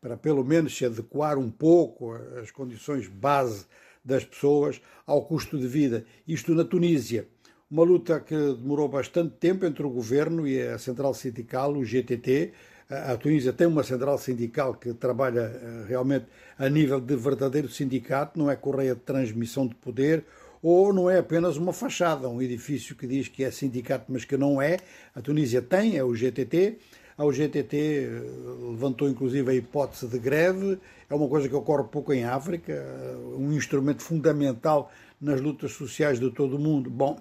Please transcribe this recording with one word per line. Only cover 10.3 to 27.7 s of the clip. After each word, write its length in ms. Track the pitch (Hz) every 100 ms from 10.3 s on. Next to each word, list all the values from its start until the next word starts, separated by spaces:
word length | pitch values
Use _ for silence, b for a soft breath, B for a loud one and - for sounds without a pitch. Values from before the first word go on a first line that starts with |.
| 165 147
e 100 | 131
a 200 | 123 117
central 340 | - 123 139
sindical, 640 | 123 131 117 117 127 143 147
o 80 |
G 180 | 120 123
T 140 | 117 120
T. 360 | 120 135 180 B B B B
A, 240 | 139 139
a 40 | 120
Tunísia 340 | 147 151 127
tem 140 | 120 170
uma 160 | 156
central 340 | 127 127 135 139
sindical 560 | - 123 117 117 135
que 220 | 113 120
trabalha, 480 | 117 127 120 135 120
eh, 420 | 110 120 117 117 104
realmente 380 | 127 131 139 120 B B B
a 80 | 135
nível 280 | 147 147 135
de 160 | 120
verdadeiro 540 | 139 120 135 135 135 127
sindicato, 720 | - 139 127 117 131 151 -
não 120 | 147
é 60 | 127
correia 380 | 139 135 135
de 80 | 120
transmissão 640 | - 135 127 110 117 - 127
de 80 |
poder, 500 | 117 - 117 139 160 - B B B
ou 320 | 160 175 196
não 160 | 196 180
é 80 | 185
apenas 400 | 175 165 175 147
uma 160 | 175
fachada, 520 | 165 254 - 175 151 131
um 140 | 120
edifício 560 | 127 120 - 139 - -
que 100 | 131
diz 220 | 135 127
que 160 | -
é 60 | 131
sindicato, 560 | - 139 123 117 131 -
mas 160 | 131
que 140 | 110 135
não 240 | 139 139
é. 160 | 143 180 B B B
A 60 | -
Tunísia 400 | 123 151 139 123
tem, 380 | 120 185 220 175
é 40 |
o 120 | 131
G 180 | 117 127
T 140 | 131 123
T. 320 | 165 196 214 B B B B
A 60 | 147
O 60 |
G 160 | 131 151
T 140 | 151
T 440 | 139